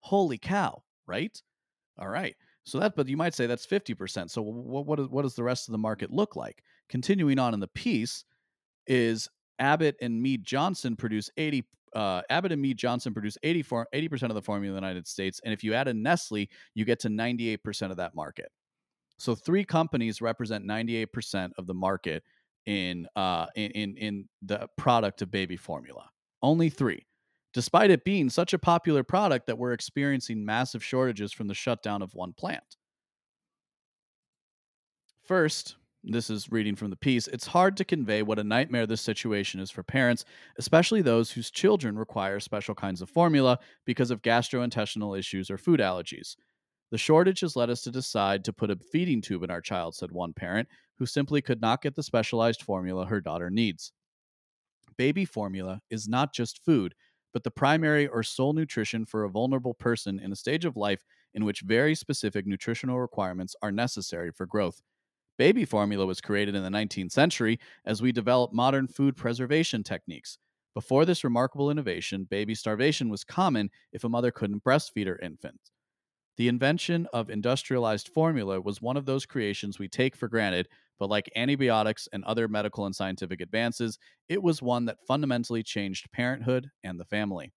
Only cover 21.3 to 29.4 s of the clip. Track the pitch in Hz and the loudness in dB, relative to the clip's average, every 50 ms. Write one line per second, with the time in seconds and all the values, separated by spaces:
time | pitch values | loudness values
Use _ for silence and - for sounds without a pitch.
21.3 | - 98 92 90 - - 92 90 92 92 92 95 98 92 - - 78 82 - _ | -4 -4 -4 -4 -6 -10 -8 -6 -6 -2 0 0 0 0 -4 -6 -6 -6 -8 _
22.3 | _ _ _ _ _ _ _ - 104 101 92 90 90 87 87 87 _ 107 95 92 | _ _ _ _ _ _ _ -4 -2 -2 -2 -2 -4 -6 -8 -8 _ -2 0 0
23.3 | 90 85 82 - - - 107 101 - 107 107 101 98 - 107 107 101 98 98 - | 0 0 -2 -4 -4 -6 -6 -4 -4 -4 -4 -4 -6 -6 -6 -6 -6 -6 -8 -12
24.3 | _ _ - 95 101 104 - - _ - - 143 120 117 110 101 95 - 107 90 | _ _ -6 -6 -4 -4 -4 -8 _ -2 4 4 6 6 4 2 0 -2 -8 -4
25.3 | 95 98 95 87 90 82 - - 85 69 60 67 67 55 - - _ _ _ _ | -2 -4 -2 -2 -4 -10 -8 -10 -10 -10 -10 -14 -20 -20 -20 -20 _ _ _ _
26.3 | _ _ - 131 151 165 165 160 - - 139 117 82 - - _ _ _ _ _ | _ _ 2 4 4 6 4 2 2 2 0 0 0 -2 -8 _ _ _ _ _
27.3 | _ _ _ _ _ 127 120 - - 170 214 202 185 156 - 190 196 196 156 127 | _ _ _ _ _ -4 -4 4 6 6 8 8 6 6 4 0 2 2 2 2
28.3 | - - 170 - - 175 - - 170 170 - 175 151 143 127 - - 185 208 196 | 2 2 0 2 0 0 4 4 4 4 4 4 2 2 2 2 2 2 4 4
29.3 | 143 123 | 2 2